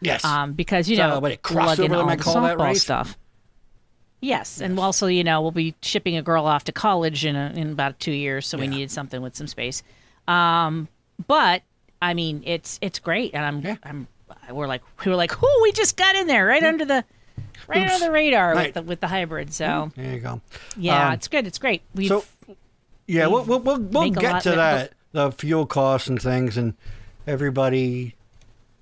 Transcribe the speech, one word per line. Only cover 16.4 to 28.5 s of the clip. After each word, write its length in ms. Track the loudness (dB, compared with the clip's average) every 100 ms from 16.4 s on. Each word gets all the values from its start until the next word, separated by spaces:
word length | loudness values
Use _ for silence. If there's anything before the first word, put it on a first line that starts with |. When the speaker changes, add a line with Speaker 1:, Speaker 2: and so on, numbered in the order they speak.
| 4
Speaker 2:
right 160 | 4
Speaker 1:
Yeah. 60 | 4
Speaker 2:
under 160 | 2
the, 200 | 0 0 -2 _ -20 -16 -16 -16 -4
right 140 | 0
Speaker 1:
Oops. 80 | 2
Speaker 2:
under 120 | 2 2
the 40 |
radar 420 | 2 4 4 4
Speaker 1:
Right. 120 | 2 0
Speaker 2:
with 80 |
the, 80 | -4
with 180 | -6 -6
the 80 | -4
hybrid." 440 | -2 -4 -6 -8
So 380 | -4 -2 -2 -4
Speaker 1:
There 180 | -8 -8
you 60 | -8
go. 200 | -8 -10 -14 -18 -14 -4
Speaker 2:
yeah, 320 | 0 2 2
Speaker 1:
Um, 60 |
Speaker 2:
it's 140 | 0 -4
good. 180 | -4 -4
It's 120 | -4
great. 240 | -2 -4 -4
We've 140 | -4 0
Speaker 1:
so, 160 | 0 -2 _ -20 -20 _ _ _ -16 -2
yeah, 200 | 2 4
we'll, 160 | 2
we'll, 160 | 2 0
we'll, 180 | 2 0
we'll 240 | 0 2
Speaker 2:
make 140 | 2 2
a 40 |
Speaker 1:
get 120 | 0
Speaker 2:
lot 100 | 2
Speaker 1:
to 80 | 2
Speaker 2:
of 60 | 4
Speaker 1:
that, 360 | 4 2 -2 -10 _
the 180 | -2 -2
fuel 340 | -2 0 0
costs 440 | 0 2 2 2 0
and 120 | -2
things, 360 | 0 0 0 0
and 180 | -2 -4 -10 -14 -16 -12 -6
everybody 920 | -2 -2 0 2 2 0 -2 -8 -12 _ _ -20